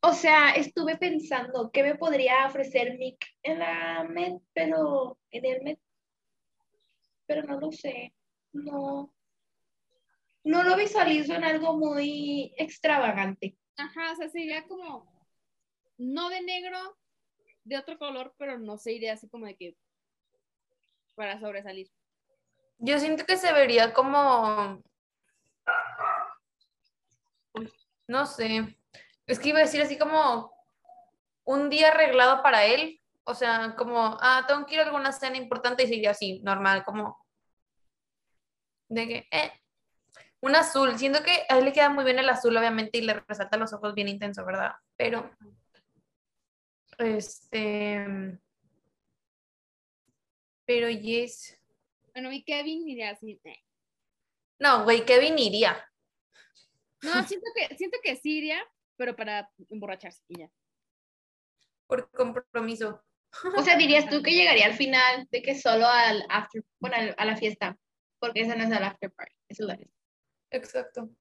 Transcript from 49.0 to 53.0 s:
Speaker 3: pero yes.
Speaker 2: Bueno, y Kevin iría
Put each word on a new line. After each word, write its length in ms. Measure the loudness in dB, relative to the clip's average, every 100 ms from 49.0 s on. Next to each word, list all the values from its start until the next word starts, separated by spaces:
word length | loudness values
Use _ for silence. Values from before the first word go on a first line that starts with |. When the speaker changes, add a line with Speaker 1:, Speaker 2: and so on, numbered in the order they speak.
| _ _ _ _ _ _ _ _ _ _ _ _ _ _ _ _ -2
Speaker 3:
pero 240 | 0 0
yes. 680 | -4 -4 -4 -4 -10 -20 _ _ _ _ _ _
Speaker 2:
Bueno, 180 | -14 -10
y 120 | -10
Kevin 440 | -6 -6 -4 -8 -8
iría 240 | -8